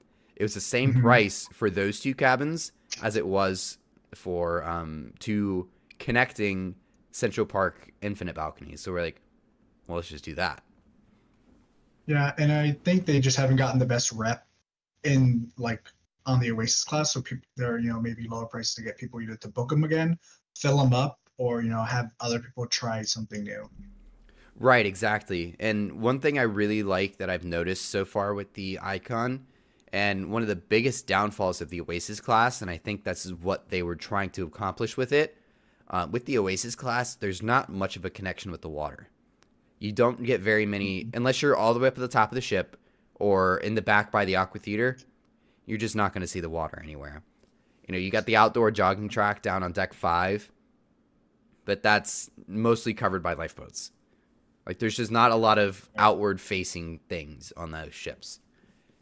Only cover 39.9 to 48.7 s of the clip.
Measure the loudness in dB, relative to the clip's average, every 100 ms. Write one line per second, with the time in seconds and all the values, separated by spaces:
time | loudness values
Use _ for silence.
39.9 | 2 2 2 0 0 4 2 2 0 -2
40.9 | -4 -6 -2 0 2 4 4 4 4 2
41.9 | 0 0 2 2 0 -2 -2 -2 -10 _
42.9 | _ _ _ 2 4 4 2 0 -2 4
43.9 | 4 4 0 2 2 0 -4 -6 -2 -2
44.9 | -2 -12 _ _ _ _ _ -10 -6 -4
45.9 | -2 -2 -2 -6 -6 -6 -6 -6 -8 -14
46.9 | -14 -14 -16 -20 _ _ _ _ _ -8
47.9 | -4 0 0 4 6 6 6 2